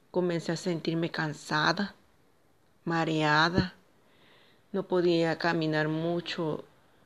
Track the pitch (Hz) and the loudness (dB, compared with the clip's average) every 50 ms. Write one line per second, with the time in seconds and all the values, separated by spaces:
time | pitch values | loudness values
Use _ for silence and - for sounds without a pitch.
0 | _ _ - 180 180 180 170 165 - 180 165 - - 185 170 156 - 165 160 165 | _ _ -2 -2 0 0 -2 -2 -2 -4 -6 -4 -2 -4 -4 -2 -2 -2 -2 -2
1 | 165 160 - 160 160 151 151 - - - 156 151 156 165 - 208 202 - - _ | -2 -2 -2 -4 -4 -4 -4 -8 -6 -4 -2 0 2 2 0 0 -2 -6 -8 _
2 | _ _ _ _ _ _ _ _ _ _ _ _ _ _ _ _ - 170 170 165 | _ _ _ _ _ _ _ _ _ _ _ _ _ _ _ _ -6 -4 -2 -2
3 | 160 160 156 156 156 151 151 156 160 170 165 165 185 180 - - _ _ _ _ | 0 0 0 2 2 4 4 4 4 4 2 0 0 -2 -4 -14 _ _ _ _
4 | _ _ - - - - - - - - _ _ _ - - 190 185 - 185 180 | _ _ -20 -20 -20 -20 -20 -20 -20 -20 _ _ _ -6 -4 -4 -2 0 2 2
5 | 170 175 170 165 165 165 156 - - 170 165 165 156 156 156 151 156 156 156 160 | 4 4 4 4 4 2 0 0 0 0 0 0 0 0 0 0 0 0 -2 -2
6 | 165 170 170 175 170 - - 185 165 151 - - - - _ _ _ _ _ _ | -2 -2 -2 -2 -4 -6 -6 -4 -4 -4 -4 -6 -8 -16 _ _ _ _ _ _
7 | - | -20